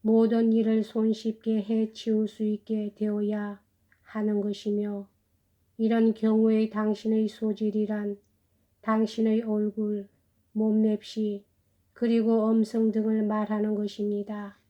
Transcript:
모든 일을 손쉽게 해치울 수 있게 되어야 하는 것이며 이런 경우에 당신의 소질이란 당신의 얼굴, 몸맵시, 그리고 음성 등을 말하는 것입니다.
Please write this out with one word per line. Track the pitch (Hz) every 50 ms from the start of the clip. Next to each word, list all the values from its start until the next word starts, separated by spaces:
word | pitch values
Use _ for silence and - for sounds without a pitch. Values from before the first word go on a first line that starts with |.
모든 | - 214 220 226 226 214 233 233 226 226 220
일을 | 226 220 220 220 220 208
손쉽게 | - - 226 220 220 214 214 - 226 220 - - 226 220 214 196
해치울 | 208 226 220 220 220 220 - - 226 220 214 214
수 | 208 - - 220
있게 | 214 214 208 _ - 220 214 214 208 _
되어야 | - 214 208 208 208 208 208 214 214 208 208 202 202 _ _ _ _ _ _ _ _ _
하는 | - - 214 208 214 208 208
것이며 | 196 208 202 - - 214 208 208 208 208 202 202 196 _ _ _ _ _ _ _ _ _ _ _ _ _ _
이런 | - 220 220 233 226 226 226 220
경우에 | 220 220 220 214 220 220 220 220 220 220 220
당신의 | 208 208 214 214 208 202 - 220 220 220 220
소질이란 | 208 - - 226 214 202 - 214 214 202 214 214 202 214 208 208 208 202 202 _ _ _ _ _ _ _ _ _ _ _ _
당신의 | - 220 220 220 220 220 220 233 220 220 220 226
얼굴, | 233 220 214 214 214 214 208 220 214 208 208 202 196 - _ _ _ _ _ _ _ _
몸맵시, | _ 214 214 220 214 220 214 214 214 214 - - - 220 214 208 202 202 202 _ _ _ _ _ _ _ _ _ _
그리고 | - 240 226 226 226 214 226 226 226 214 220
음성 | 226 226 214 220 - 226 226 220
등을 | 208 220 214 220 220 220 214
말하는 | 208 214 214 214 208 214 214 208 214 214
것입니다. | 208 208 202 - - 208 208 208 202 202 202 214 208 202 202 - _ _